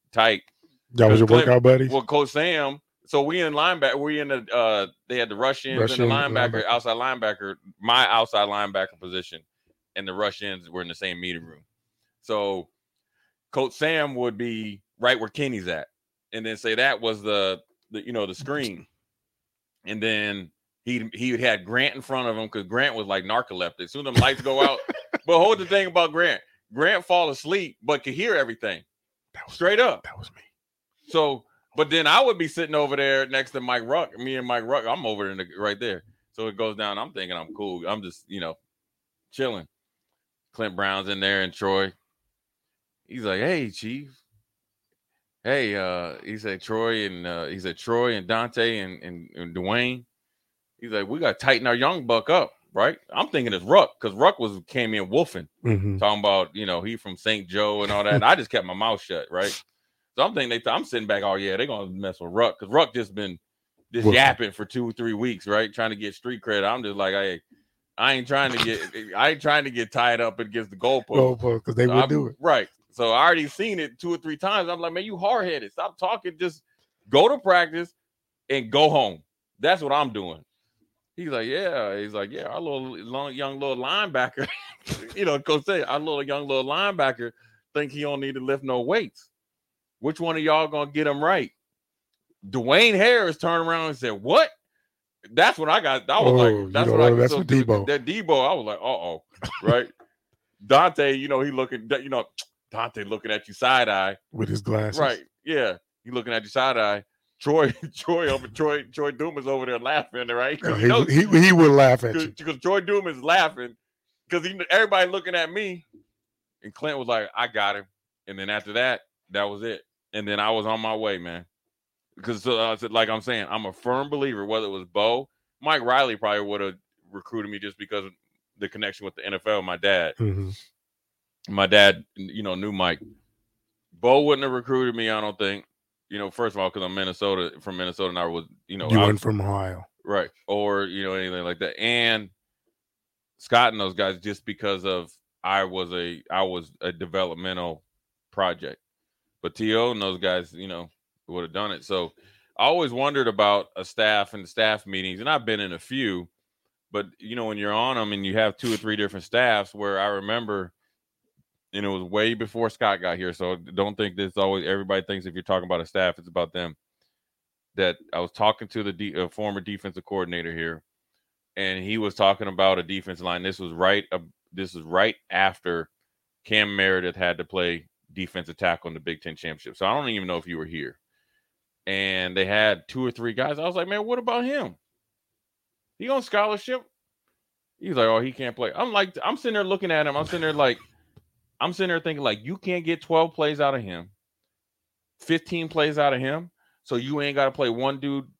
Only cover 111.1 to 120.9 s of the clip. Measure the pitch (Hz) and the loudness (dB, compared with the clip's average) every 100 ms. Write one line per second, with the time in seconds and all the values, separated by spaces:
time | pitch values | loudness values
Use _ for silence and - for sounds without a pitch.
111.1 | 139 208 165 185 175 156 139 135 123 120 | 4 6 8 8 10 10 10 8 8 2
112.1 | 135 156 - 151 135 175 196 180 202 180 | -2 -4 -6 -8 -4 0 0 2 0 -2
113.1 | 131 147 185 175 151 123 117 _ _ _ | -6 2 4 2 -2 -12 -14 _ _ _
114.1 | _ - 175 175 190 165 196 214 196 180 | _ -4 -4 -4 -6 2 4 4 4 2
115.1 | 190 175 175 165 185 202 180 _ - _ | 0 -2 -2 -2 -4 -6 -8 _ -20 _
116.1 | _ _ _ _ _ 104 - 151 143 120 | _ _ _ _ _ -20 -8 -6 -4 0
117.1 | 113 104 110 120 107 101 101 95 _ _ | 0 0 -4 -2 0 0 -2 -8 _ _
118.1 | _ - 95 98 107 101 110 127 120 _ | _ -16 -10 -4 -6 -2 0 0 -2 _
119.1 | _ _ 98 101 101 113 101 _ _ _ | _ _ -4 -4 -4 -8 -10 _ _ _
120.1 | 107 104 104 107 113 107 110 110 | -10 -4 0 0 0 0 -2 -2